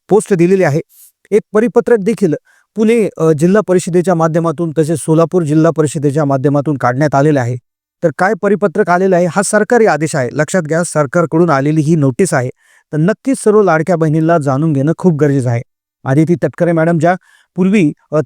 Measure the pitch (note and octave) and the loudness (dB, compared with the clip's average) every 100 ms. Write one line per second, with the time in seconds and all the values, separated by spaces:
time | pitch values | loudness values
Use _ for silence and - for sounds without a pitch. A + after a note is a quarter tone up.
0 | - G3+ - F#3+ F3 F#3+ E3+ C#3+ - _ | 2 0 0 0 2 2 0 -2 -6 _
1 | - _ - G3+ - G#3 A#3 A#3+ - A3+ | -20 _ -4 -2 -2 -2 0 0 0 0
2 | F#3+ A3+ F3+ D3 _ _ _ - G#3+ A#3 | 0 -2 -2 -2 _ _ _ -2 0 2
3 | G3 - D#3+ D#3 E3+ G3+ F#3+ F3+ - E3+ | 0 0 0 2 2 2 0 -2 0 -2
4 | F3 E3+ E3 D#3+ E3 D3 E3+ D3+ D3+ D#3+ | 0 0 0 0 -2 -4 -4 -2 -2 -2
5 | - D#3 E3 F3+ D#3 D#3 E3 D#3 D3+ D#3 | 0 0 2 0 0 2 2 0 -2 -2
6 | C#3+ C#3 C#3+ C3+ C#3+ C#3+ C#3+ C#3 B2 B2 | -2 -2 -2 0 0 -2 -2 -2 -2 0
7 | D3+ C#3 D3 C#3+ A#2+ B2 - _ _ _ | 0 2 2 0 -2 -6 -12 _ _ _
8 | F3 - F#3 G#3+ G3+ G3+ G3+ F3+ G3 F3+ | -4 -2 -2 -2 -2 0 -2 -2 0 0
9 | F#3+ F3 F3 F#3 G3+ G#3+ G#3 A#3+ G#3+ D3+ | 2 2 0 -2 -2 0 2 2 2 0
10 | D#3 D#3 B2 - D3+ F#3+ D3+ D#3+ F3 D3+ | -2 -4 -4 -4 -2 -2 -2 -2 -2 -2
11 | C#3+ F3 E3+ D#3 F3 C#3 C#3 D#3 D3 E3 | -2 -2 0 0 0 0 0 0 0 2
12 | C3+ B2 F#3+ D3 B2+ - _ _ _ D3+ | 0 0 0 -2 -4 -8 _ _ _ -2
13 | E3 G#3+ - C4+ - G#3 G3 D#3+ D#3+ F3 | -2 -2 -4 -2 2 2 2 0 0 -2
14 | D#3+ D#3 D#3+ E3+ C#3 C3+ D#3+ C#3 C#3 E3 | 0 0 0 0 0 -2 0 0 -2 0
15 | F#3 D3 D3 C#3 B2 A#2 - _ _ _ | 0 2 0 0 -2 -4 -6 _ _ _
16 | - C#3 D#3+ E3+ D#3 - E3+ E3 E3 E3+ | -2 0 2 0 -2 -2 -2 0 0 2
17 | D#3+ F#3 _ _ _ - F#3 G#3+ D3+ - | 0 -2 _ _ _ -4 0 2 0 -2
18 | _ D3+ | _ -4